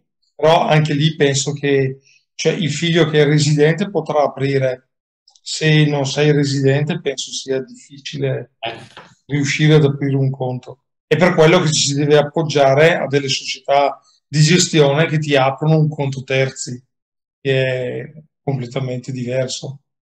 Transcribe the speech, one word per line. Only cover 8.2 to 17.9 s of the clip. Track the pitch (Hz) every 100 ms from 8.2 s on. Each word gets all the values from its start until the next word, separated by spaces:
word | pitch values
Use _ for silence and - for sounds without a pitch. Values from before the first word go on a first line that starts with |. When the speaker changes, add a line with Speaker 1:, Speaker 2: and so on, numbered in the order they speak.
| 135 127 - _
Speaker 2:
Eh. | 113 - - - - _ -
Speaker 1:
riuscire | 147 139 - 151 151
ad | 139
aprire | 139 139 135
un | 135
conto. | 135 127 127 - - _ _ -
È | 156
per | 180 160
quello | 156 180
che | 156
ci | - 135
si |
deve | 139 147 151
appoggiare | 143 170 156 147 135 139 160 175
a | 135
delle | 143 135
società | - - - - 139 139 - _ _ -
di | 147
gestione | 151 180 - 156 139 143 160
che | 151
ti | 147 139
aprono | 135 - 156 156
un | 151
conto | 151 135 139
terzi, | 135 135 135 - - 123 _ _ _ _ _ _
che | 135 131
è | 131 127 123